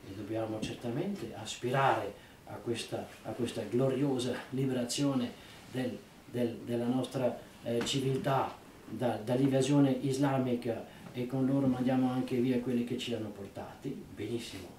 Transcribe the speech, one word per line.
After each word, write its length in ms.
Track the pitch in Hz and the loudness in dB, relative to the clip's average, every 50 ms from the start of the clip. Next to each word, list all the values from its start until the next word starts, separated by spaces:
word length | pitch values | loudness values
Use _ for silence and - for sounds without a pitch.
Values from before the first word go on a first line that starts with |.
| - 104 | -14 -12
E 60 | 98 | -10
dobbiamo 420 | 107 101 104 110 113 113 107 110 110 | -10 -6 -4 -2 -2 -2 -2 -2 -4
certamente 720 | 104 110 117 - - 120 117 143 175 202 202 - 117 104 98 | -4 -6 -8 -6 -6 -4 -4 -2 -2 -4 -4 -6 -8 -10 -10
aspirare 760 | 104 107 - - - - 120 - 135 135 131 113 110 104 101 - - - - - - - | -10 -10 -10 -8 -6 -2 0 2 4 4 4 4 2 -2 -6 -8 -12 -18 -20 -20 -20 -14
a 80 | - 107 | -14 -14
questa, 520 | 101 - 117 117 110 - - 117 110 98 - - - | -8 -4 -4 -4 -4 -4 -6 -6 -6 -6 -8 -14 -12
a 80 | - 110 | -10 -10
questa 320 | 110 - 117 - - 127 | -4 -4 -4 -4 -2 -6
gloriosa 720 | 110 - 117 123 135 131 127 127 143 143 131 120 120 123 - - - - | -4 0 2 2 2 2 2 2 2 2 2 0 0 -2 -2 -4 -6 -6
liberazione 800 | 127 131 139 131 127 127 120 - - 156 143 139 135 127 120 110 - - - - - - - - | -2 0 0 0 0 0 -2 -2 0 0 2 2 2 2 0 -2 -6 -12 -18 -18 -18 -18 -18 -8
del, 260 | - 127 127 - 104 - - - - - - | -4 -2 -2 -2 -4 -6 -12 -18 -20 -20 -18
del, 340 | - 117 123 120 110 - 95 - | -6 -2 0 0 0 -2 -4 -4
della 220 | - 117 117 120 | -2 -2 0 2
nostra, 520 | 120 127 127 120 - - 123 123 120 120 - - - - - | 2 2 2 0 0 -2 0 0 0 0 -2 -12 -16 -18 -10
eh, 220 | - 120 120 117 110 | -4 0 0 0 0
civiltà 680 | - - 135 127 135 131 131 127 143 135 131 110 - - - - - - - - - | 2 0 2 2 2 0 2 2 2 2 2 2 0 -4 -12 -18 -20 -20 -20 -14 -12
da, 300 | 107 104 123 120 110 104 | -6 -2 0 0 0 0
dall'invasione 680 | 107 110 123 131 139 135 131 135 127 139 147 143 139 131 127 123 | 0 2 4 4 6 6 6 4 6 6 8 8 8 6 6 2
islamica, 840 | 143 139 127 135 143 135 135 127 123 123 120 117 - 120 98 98 - - - - - - - | 2 0 2 4 4 4 4 2 4 2 0 0 0 -2 -2 -2 -6 -12 -14 -16 -16 -10 -4
e 120 | 123 120 | -4 -4
con 200 | 123 135 131 131 | -2 2 2 4
loro 200 | - 139 139 135 | 4 4 4 4
mandiamo 440 | 127 123 127 127 - - 254 262 - | 4 4 4 2 4 4 4 4 4
anche 260 | - 131 - - - | 2 0 0 0 2
via 220 | 120 120 131 123 120 | 2 4 4 2 2
quelli 240 | 120 131 120 120 120 | 2 2 0 0 0
che 120 | - 135 - | 0 -2 -4
ci 160 | - 120 113 | -2 -4 -4
hanno 140 | 110 107 101 | -4 -4 -6
portati, 760 | - 101 101 98 - 107 107 - - - - 139 - - - - - | -8 -10 -12 -10 -10 -12 -12 -12 -14 -10 -8 -8 -8 -8 -10 -14 -8
benissimo. 520 | - 104 - 117 117 - - 101 95 85 - - | -6 -4 -4 -4 -4 -6 -8 -10 -12 -12 -14 -16